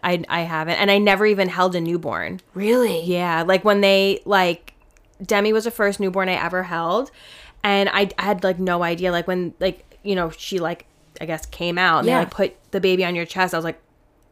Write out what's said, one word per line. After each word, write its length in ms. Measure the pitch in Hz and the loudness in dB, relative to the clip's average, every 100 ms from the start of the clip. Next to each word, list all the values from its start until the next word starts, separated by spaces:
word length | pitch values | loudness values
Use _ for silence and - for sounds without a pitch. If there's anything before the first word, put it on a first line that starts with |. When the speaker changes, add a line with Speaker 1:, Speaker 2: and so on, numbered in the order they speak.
Speaker 1:
I, 200 | 180 180 160 | -2 -2 -2
I 120 | 170 | -4
haven't. 360 | 165 160 156 170 | -4 -4 -4 0
And 140 | 202 | 2
I 80 | 202 | 4
never 280 | 208 190 214 | 4 4 4
even 220 | 202 185 | 2 0
held 260 | - 185 175 | 2 0 0
a 40 | |
newborn. 600 | 165 170 160 87 90 185 - | -2 -4 -4 -6 -6 -10 -12
Speaker 2:
Really? 480 | 185 208 247 233 165 | -4 0 2 2 0
Speaker 1:
Yeah. 400 | 175 175 175 165 165 | -2 -2 0 0 2
Like, 180 | 190 | 2
when 160 | 208 202 | 4 4
they, 420 | 202 196 196 - | 6 4 2 0
like, 480 | - 202 180 175 - - _ _ _ - | 0 2 2 -2 -8 -20 _ _ _ -10
Demi 280 | 190 208 208 | -2 0 2
was 120 | 220 | 0
the 60 | 226 | -2
first 300 | 226 202 196 | 0 0 0
newborn 280 | 196 190 185 | -2 -2 -2
I 120 | 180 | -2
ever 200 | 175 180 | -2 -4
held. 460 | 180 165 165 202 277 - - - - - | -4 -4 -2 -2 -4 -10 -20 -20 -20 -4
And 260 | 208 196 196 | 0 2 2
I, 200 | 196 196 - | 2 0 -2
I 40 | |
had, 200 | 190 196 | -2 0
like, 140 | 190 180 | 0 0
no 240 | 185 175 | 0 0
idea. 300 | 175 170 180 | 0 -2 -2
Like, 160 | 175 170 | -2 -2
when, 260 | 185 175 - | -4 -4 -4
like, 380 | 185 180 - - | -4 -4 -12 -12
you 120 | 202 190 | -4 -2
know, 140 | 165 | -4
she, 280 | - - 185 | -6 -8 -4
like, 280 | 165 175 - _ _ - | -4 -6 -14 _ _ -12
I 60 | 165 | -8
guess 200 | 160 - | -8 -10
came 320 | - 175 175 | -8 -4 0
out 220 | 180 160 | 2 2
and 80 | - | 2
Speaker 2:
Yeah. 60 | 170 | 2
Speaker 1:
they, 40 | |
like, 60 | 170 | 0
put 400 | - 190 - _ | -2 -2 -4 _
the 80 | 196 | -2
baby 240 | 185 185 | 2 2
on 100 | 180 | 0
your 100 | 175 | -2
chest, 300 | 170 190 185 | -4 -2 -2
I 20 | 170 | -2
was 80 | |
like, 160 | 165 - _ _ _ _ _ | -6 -8 _ _ _ _ _